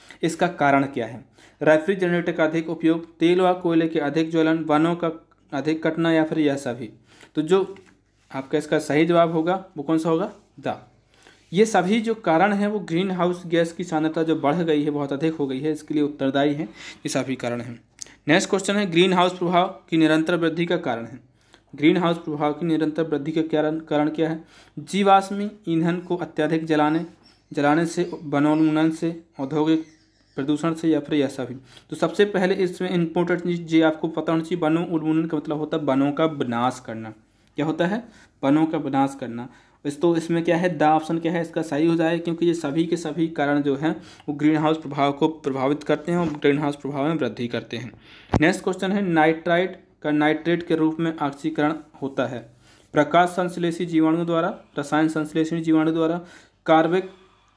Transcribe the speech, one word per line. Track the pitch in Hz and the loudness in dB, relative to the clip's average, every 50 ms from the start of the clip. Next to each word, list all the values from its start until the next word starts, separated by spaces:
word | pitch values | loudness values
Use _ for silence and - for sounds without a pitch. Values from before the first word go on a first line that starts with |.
| - - - - 175 | -20 -20 -10 -4 -4
इसका | 160 160 - 180 170 | -4 0 0 -2 -2
कारण | 175 - 143 139 139 135 139 | 0 2 2 4 4 4 2
क्या | 139 - 127 110 | 0 -2 -6 -6
है? | 113 127 117 - _ _ _ - - _ - | -6 -8 -14 -18 _ _ _ -20 -18 _ 0
रेफ्रिजरेटर | 147 151 156 156 156 196 202 185 185 175 175 175 165 175 | 4 4 4 4 4 0 0 0 0 0 0 0 0 -2
का | 170 175 160 | 0 0 0
अधिक | 151 160 165 160 170 | 0 0 -2 -4 -4
उपयोग, | 165 160 165 160 165 165 170 - - | -4 0 0 0 0 0 -2 -10 -4
तेल | - 165 175 180 185 | 0 2 2 4 4
व | 185 180 180 | 4 2 2
कोयले | 180 180 170 165 160 165 | 0 0 0 2 2 2
के | 160 - 156 | 2 0 -2
अधिक | 147 143 147 160 160 160 | -2 0 0 0 -2 0
ज्वलन, | 165 160 160 160 160 160 | 2 2 2 2 2 0
वनों | 151 156 147 151 160 170 170 | 2 2 2 2 4 2 0
का | 170 170 165 160 - - _ _ _ _ - | 0 -2 -4 -4 -6 -14 _ _ _ _ -10
अधिक | 147 135 139 156 160 160 - | -8 -4 -2 -2 -2 0 -2
कटना | 160 160 170 165 165 | -2 -2 0 0 2
या | 165 160 156 | 2 2 2
फिर | 160 160 160 | 0 0 0
यह | 147 143 139 | 0 0 0
सभी। | 139 - 127 117 123 113 - - - _ _ - - - - - | -2 -4 -6 -8 -8 -10 -14 -16 -20 _ _ -20 -20 -18 -10 -4
तो | 156 | -4
जो | 156 160 185 196 190 - - - - - _ _ _ _ _ _ _ - | 0 2 2 2 2 0 -8 -18 -20 -20 _ _ _ _ _ _ _ -12
आपका | - 135 135 - 156 | -12 -10 -8 -2 -2
इसका | 151 147 - 165 147 | -2 0 2 0 0
सही | 151 - 139 151 170 | 2 2 2 2 4
जवाब | 170 175 170 170 165 | 4 6 4 4 4
होगा | 170 160 160 175 190 190 185 - - | 4 0 0 0 0 -2 -4 -10 -12
वो | 147 135 | -8 -2
कौन | 160 160 | 0 0
सा | 160 160 170 | 0 2 2
होगा? | 160 165 202 226 - - _ _ _ - | 0 0 0 -4 -8 -14 _ _ _ -10
द। | - 127 - - - _ _ _ _ _ _ _ _ - - _ _ - | -8 -8 -8 -8 -12 _ _ _ _ _ _ _ _ -20 -20 _ _ -2
ये | 160 190 220 | 2 2 4
सभी | 220 214 180 170 185 220 233 | 4 4 2 2 4 2 0
जो | 214 226 220 | 0 -2 -4
कारण | 220 - 175 160 160 190 208 202 | -2 0 2 4 4 4 4 2
हैं | 202 202 | 2 0
वो | 208 214 202 | 0 -2 -4
ग्रीन | 170 165 165 175 196 190 | -4 -2 -2 -2 0 0
हाउस | 185 180 170 180 175 175 175 | 0 0 0 0 0 -2 -4
गैस | 165 170 165 165 165 | -2 0 0 0 0
की | - - 175 | -2 -8 -6
सांद्रता | - 160 156 156 156 156 170 160 | -4 -2 0 0 0 0 0 0
जो | 160 156 | 0 0
बढ़ | 156 139 139 151 | 2 2 0 2
गई | 175 170 165 151 147 147 | 2 2 0 2 0 0
है, | 156 | 0
बहुत | 143 147 143 135 143 | -2 -2 -4 -4 -4
अधिक | 139 160 160 156 | -2 -2 -2 -2
हो | 147 143 | -2 -4
गई | 131 131 131 | -4 -4 -4
है, | 147 156 | -2 -4
इसके | 151 151 - - 151 | -4 -4 -6 -4 -2
लिए | 151 147 | 0 0
उत्तरदायी | 139 147 - 135 135 135 139 143 151 143 | -2 -2 -2 -2 0 2 2 2 2 0
हैं | 151 170 | -2 -6
ये | - - - - - - - - 143 | -8 -10 -16 -18 -18 -16 -10 -8 -4
सभी | - 135 123 135 127 | -4 -4 -4 -4 -6
कारण | 123 123 120 120 120 | -6 -4 -6 -6 -6
हैं। | 113 123 117 - _ _ _ - - - - _ - | -8 -10 -14 -16 _ _ _ -20 -20 -20 -20 _ 0
नेक्स्ट | 143 156 190 190 - | 2 2 2 2 0
क्वेश्चन | 208 190 196 208 202 | -2 -2 0 0 0
है | 208 208 175 | 0 0 2
ग्रीन | 160 170 185 190 180 | 4 4 4 4 4
हाउस | 180 180 180 180 | 4 2 2 2
प्रभाव | - 180 170 180 175 185 190 - - _ - | -2 -2 2 2 2 2 0 -2 -10 _ -2
की | 170 | 2
निरंतर | 160 156 156 156 160 160 175 175 | 2 4 4 4 2 2 0 0
वृद्धि | 170 165 160 156 170 170 | 0 0 0 0 0 -2
का | 175 180 175 | 0 -2 -2
कारण | 175 135 113 117 117 | -2 -4 -6 -6 -6
है। | - 127 - - _ _ _ _ _ _ _ _ _ - | -12 -14 -18 -20 _ _ _ _ _ _ _ _ _ -4
ग्रीन | 131 143 165 185 | 2 4 4 4
हाउस | 180 175 170 170 | 4 2 2 0
प्रभाव | 170 - 160 147 143 156 151 147 | 0 -4 -8 -4 -2 0 -2 -2
की | 147 175 | -2 -2
निरंतर | 165 160 151 160 151 156 170 160 | -2 0 0 0 -2 -2 -2 -2
वृद्धि | 160 180 180 175 165 | -2 -2 -4 -2 -2
का | 160 165 | -2 -2
कारण, | 160 160 156 151 151 156 160 160 | -2 0 0 0 0 0 -2 -4
कारण | - - 156 147 151 151 | -4 -2 0 0 0 0
क्या | 156 160 160 156 | 0 -2 -2 -2
है? | 160 160 - - - - - _ - | -2 -6 -10 -16 -20 -20 -20 _ -16
जीवाश्मी | 151 143 - 185 196 202 196 196 196 190 190 202 202 208 208 - - - | -16 -10 -4 -2 2 4 6 6 6 4 2 -6 -6 -6 -8 -8 -10 -6
ईंधन | 170 165 165 170 170 180 180 | -2 0 2 2 0 0 -2
को | 175 - 175 | -4 -4 -6
अत्यधिक | 175 156 - - 160 151 151 160 160 160 | -6 -6 -6 -4 -2 -2 0 0 -2 0
जलाने, | 156 151 151 151 151 156 165 170 - - _ _ _ _ _ _ - | 0 2 2 4 2 2 0 -4 -6 -14 _ _ _ _ _ _ -10
जलाने | - 151 143 147 151 165 170 | -4 0 2 4 4 2 0
से, | 170 - 175 180 175 220 202 175 | -2 -2 -4 -4 -6 -6 -10 -8
वनोन्मूलन | 143 143 143 147 151 156 156 156 156 156 156 160 160 | -4 0 0 2 2 2 4 2 2 2 2 0 0
से, | 160 - 165 165 165 165 - _ _ - | 0 -2 -4 -6 -6 -6 -14 _ _ -10
औद्योगिक | 135 135 156 151 156 160 160 160 160 - - _ _ _ _ _ _ _ - | -8 -4 -2 0 2 2 2 0 0 -6 -16 _ _ _ _ _ _ _ -8
प्रदूषण | 143 135 147 151 147 170 165 160 | -6 -4 -2 -2 -2 -2 -4 -4
से | 160 170 | -2 0
या | 160 156 143 | 0 0 0
फिर | 147 - 156 | 0 -2 0
यह | 147 135 | 0 0
सभी। | 131 - 139 123 120 120 - - - - - _ - | -2 -2 -6 -8 -10 -10 -14 -16 -20 -20 -20 _ -12
तो | 160 | -6
सबसे | - 170 165 165 - 202 | -2 -2 -2 2 2 2
पहले | 208 202 185 185 185 190 | 2 2 0 0 0 0
इसमें | 196 185 175 180 - 185 185 | 0 -2 -2 -2 -4 -4 -2
इंपॉर्टेंट | 185 175 165 160 - 175 170 175 180 175 | 0 0 0 0 0 -2 0 0 0 -2
चीज़ | 175 175 175 170 165 160 160 | -2 -2 -4 -4 -2 0 2
ये | 160 | 4
आपको | 160 160 156 - - | 4 4 2 0 -4
पता | 160 - 160 156 170 | -6 -4 -4 -2 0
होना | 165 165 160 | -2 -2 -2
चाहिए, | - 185 170 | -4 -4 -2
वनों | 165 156 160 165 180 | 0 0 0 0 -2
उन्मूलन | 180 170 156 156 156 156 160 170 | -2 -4 -4 -2 0 0 0 0
का | 165 160 | -2 -4
मतलब | 147 151 160 151 | -4 -4 -4 -6
होता | 156 151 151 165 | -6 -4 -4 -4
है | 156 151 | -2 0
वनों | 139 131 135 139 143 | 0 2 2 2 0
का | 143 151 160 | 0 0 0
विनाश | 160 151 139 127 120 117 117 123 127 127 - - | 0 0 -2 -4 -4 -2 -2 -2 -2 -2 -4 -12
करना। | 120 113 110 113 110 110 _ _ _ _ _ _ _ - | -12 -12 -12 -12 -14 -16 _ _ _ _ _ _ _ -8
क्या | 147 143 | -6 -4
होता | 156 151 165 170 | -2 -2 -2 -2
है? | 180 208 240 - - - - - _ _ - 143 | -2 -2 -4 -8 -10 -20 -20 -20 _ _ -4 0
वनों | 139 147 156 160 | 2 4 4 2
का | 156 165 | 2 0
विनाश | 147 - 135 135 135 139 135 135 - | -4 -4 -2 0 0 0 0 -2 -8
करना। | 127 117 117 117 - - - - _ _ _ _ - | -12 -10 -10 -12 -12 -14 -16 -20 _ _ _ _ -8
इस, | 147 143 - | -8 -4 0
तो | 180 170 170 | 2 2 2
इसमें | 160 165 170 165 170 165 | 2 0 -2 -2 0 0
क्या | 170 165 | 0 0
है, | 165 185 180 165 | 2 2 0 0
द | 147 151 | 2 4
ऑप्शन | 151 156 156 160 - 165 165 | 4 4 2 2 -2 -4 -2
क्या | 170 165 | -2 -2
है | 175 170 | -2 -2
इसका | 165 165 - 165 | -4 -4 -4 -6
सही | 156 - 143 143 160 | -4 -2 -2 0 2
हो | 170 165 | 2 2
जाए, | 170 160 165 170 165 | 2 2 0 0 -2
क्योंकि | 170 170 165 - 170 | -2 -4 -4 0 0
ये | 170 165 | 0 0
सभी | 165 - 139 139 165 175 | 0 -2 -4 -2 -2 -2
के | 165 170 | -2 -2
सभी | 170 - 156 151 170 165 160 | -4 -4 -6 -4 -2 -2 -2
कारण | 165 151 143 143 147 147 | -2 -2 0 2 2 2
जो | 143 143 135 | 2 0 0
हैं | 135 156 160 - - - - - - - | 0 0 -2 -2 -4 -10 -20 -20 -14 -10
वो | 147 147 | -8 -4
ग्रीन | 143 147 151 156 | 0 2 2 2
हाउस | 151 156 156 160 | 4 2 2 0
प्रभाव | 160 - 170 151 143 139 143 | 0 -4 -6 -2 0 0 0
को | 143 139 160 | 2 2 0
प्रभावित | 156 160 - - 139 131 135 131 139 147 147 - | 0 0 -2 -6 -4 -2 0 0 0 0 0 0
करते | - 151 151 - 170 | 0 -2 0 0 -2
हैं | 175 175 | 0 0
और | 170 | 0
ग्रीन | 156 147 147 - 143 139 151 | -2 -2 2 2 2 4 4
हाउस | 156 143 143 | 0 -2 -4
प्रभाव | - - 135 147 139 139 | -4 -8 -6 -4 -2 -2
में | 160 165 | 0 0
वृद्धि | 147 131 117 107 - 120 | 0 -2 -2 -4 -4 -6
करते | 117 - 113 - - 120 | -4 -4 -6 -6 -6 -10
हैं। | 117 131 - - - - - - - - - - - | -10 -10 -12 -16 -20 -20 -20 -20 -20 -8 0 2 4
नेक्स्ट | 151 175 190 190 - | 4 4 2 2 -2
क्वेश्चन | 190 185 185 196 190 | -4 -4 -2 -2 -2
है | 208 202 202 | 0 0 0
नाइट्राइट | 175 165 160 156 160 160 160 - 175 170 175 190 185 - - - _ _ _ - | 2 4 6 6 6 4 2 0 0 2 2 0 -2 -4 -10 -20 _ _ _ -4
का | 151 | 0
नाइट्रेट | 151 151 151 156 156 156 - 170 170 170 170 | 2 2 4 2 2 0 0 0 0 0 0
के | - 160 | -2 0
रूप | 156 160 160 156 160 | 2 2 0 0 0
में | 165 165 160 | -4 -4 -4
ऑक्सीकरण | - 151 139 139 - - 156 160 156 147 151 160 156 - - _ - | -4 -4 -6 -6 -6 -6 -6 -2 0 0 0 0 -4 -10 -16 _ -10
होता | 139 131 139 139 123 | -10 -8 -4 -4 -4
है | 120 127 117 - - - _ _ _ - _ _ _ - | -4 -4 -10 -14 -16 -20 _ _ _ -20 _ _ _ 0
प्रकाश | 151 147 151 170 170 180 175 | 0 2 4 4 4 4 4
संश्लेषी | 180 190 180 180 175 175 170 170 170 175 180 | 2 -2 -4 -4 -4 -4 -4 -4 -2 -4 -4
जीवाणुओं | 165 165 160 160 160 160 170 170 | 0 2 2 2 2 2 0 -2
द्वारा, | 170 170 165 170 196 - - - _ - - | -2 0 0 -2 -2 -4 -8 -14 _ -8 -8
रसायन | 143 - 147 156 160 | -6 -2 0 2 2
संश्लेषी | 156 156 160 151 151 - 165 156 156 170 170 | 2 0 -2 -4 -2 -2 -2 -2 -2 -2 -4
जीवाणु | 160 165 156 156 156 160 | 0 2 2 2 2 2
द्वारा, | 160 165 160 160 170 175 170 - - - - _ _ _ - | 0 0 0 0 -2 -4 -6 -12 -20 -20 -20 _ _ _ 0
कार्बनिक, | 160 160 160 165 165 180 190 185 - - - - _ _ _ _ _ _ | 4 4 4 4 4 2 0 -2 -4 -12 -20 -20 _ _ _ _ _ _